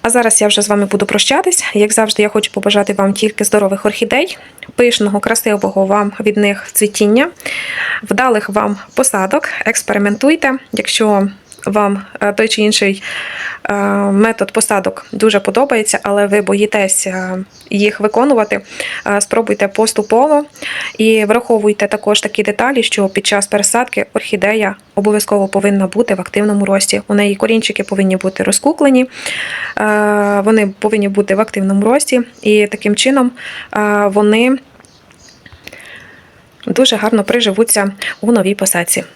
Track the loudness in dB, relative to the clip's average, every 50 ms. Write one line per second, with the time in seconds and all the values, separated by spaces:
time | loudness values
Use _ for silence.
0 | 0 2 2 2 2 2 2 2 2 2 2 0 0 0 0 0 0 0 0 -2
1 | 0 0 0 0 0 2 2 2 2 0 -2 -2 -4 -2 2 2 2 4 4 0
2 | 2 2 2 0 0 2 2 -2 -2 -2 -4 -2 -2 0 2 2 0 0 0 0
3 | 0 0 0 0 -2 -2 -2 -2 -2 2 2 2 2 2 -2 -2 -2 -4 -2 -2
4 | -2 0 0 0 0 -2 -6 -14 -18 -20 -20 -20 -20 -10 0 2 2 2 4 2
5 | 0 0 0 0 0 0 -2 0 0 -2 -2 0 -2 -2 0 0 0 2 2 0
6 | 0 -2 -4 -2 -2 -2 0 2 0 0 0 -2 -8 -8 -2 -2 -2 0 2 2
7 | 2 4 4 4 2 0 -4 -12 -12 -10 -10 -10 -10 -8 -8 -6 -6 -6 -6 -8
8 | -6 -4 -2 0 2 2 2 0 -2 -2 -2 0 0 0 -4 -6 -10 -6 -2 0
9 | 0 0 0 0 0 0 0 -2 -2 -4 -8 -4 -2 -2 -2 -2 -4 -2 -2 0
10 | 0 0 0 2 2 2 2 2 0 -2 -2 -4 -8 -6 -6 -6 -4 -2 -2 0
11 | 2 2 2 2 0 -2 -4 -10 _ _ -20 -10 -8 -2 0 0 0 0 -2 -4
12 | -8 -14 -8 -4 -4 -2 0 0 0 0 2 0 0 2 2 2 0 0 0 -4
13 | -8 -10 -10 -10 -10 -10 -10 -10 -10 -10 -12 -8 -6 -6 -4 -2 -2 -2 0 0
14 | 0 0 2 2 2 2 2 -2 -4 -2 -2 -2 -2 0 0 0 -2 -2 -6 -6
15 | -14 -10 -4 0 2 2 2 2 0 0 0 0 0 2 0 -2 0 -2 -2 -2
16 | -2 0 0 2 2 2 2 0 2 0 0 0 0 0 0 -2 0 0 -2 -2
17 | -4 -4 -6 -6 -6 -6 -6 -8 -8 -12 -16 -20 -10 -4 -2 0 0 0 0 0
18 | -2 0 2 2 2 4 2 2 2 0 -4 -6 -6 -14 -14 -12 -10 -10 -10 -6
19 | -4 -2 -2 -2 0 0 0 -2 0 0 0 0 0 -2 2 0 0 0 0 -4
20 | -2 2 2 2 4 4 2 0 0 -4 _ -16 -14 -12 -10 -10 -10 -10 -4 0
21 | 2 4 4 2 2 2 0 0 2 0 0 2 2 0 2 0 -2 -2 -2 -2
22 | 0 0 0 0 -2 -4 -4 -2 -2 -2 0 0 0 2 2 0 0 0 0 0
23 | -2 0 -2 -2 -2 0 0 -2 0 0 -2 -2 0 0 0 0 -2 -2 -4 -6
24 | -6 -4 _ -6 -4 -4 -2 0 0 0 2 2 0 -2 -4 -6 _ _ _ 0
25 | 0 2 2 0 0 0 0 0 0 0 -2 0 0 2 2 2 0 0 0 -2
26 | 0 0 -2 -4 -4 -8 -4 -2 0 0 2 0 2 2 2 0 0 0 -2 -4
27 | -2 0 0 2 2 0 0 0 0 0 2 0 0 -2 -4 -4 -4 -4 -2 0
28 | 2 0 0 0 -2 -4 -4 -2 -2 0 0 0 0 0 0 2 2 4 4 4
29 | 2 0 -6 -12 -10 -10 -8 -8 -8 -10 -10 -10 -10 -8 -4 -2 0 0 2 2
30 | 2 2 2 2 2 2 0 2 2 4 4 4 2 0 -2 -2 -2 0 0 0
31 | 0 0 0 0 0 0 0 0 0 -2 -2 -2 0 2 2 2 2 4 2 2
32 | 2 2 0 0 0 -4 -10 -4 0 2 4 4 2 0 -2 -4 -2 -2 0 2
33 | 2 2 4 2 2 0 -2 -6 -16 -14 -14 -14 -16 -6 -4 -2 0 0 2 2
34 | 2 2 2 4 4 4 4 4 4 2 0 -2 -4 -16 -20 -20 -20 _ _ _
35 | _ _ -20 _ -20 -20 -20 _ _ -20 -20 -20 -20 -20 -20 -20 -20 -20 -20 -20
36 | -20 -20 -20 -20 -20 -20 _ -20 _ _ _ _ -8 -4 0 2 2 2 2 0
37 | 0 0 0 0 0 0 0 0 0 0 2 0 0 0 0 0 -2 -2 -4 -6
38 | -10 -10 -8 -4 0 2 2 2 2 0 0 0 -2 -2 -2 -2 -2 -2 -2 -4
39 | -4 -8 -20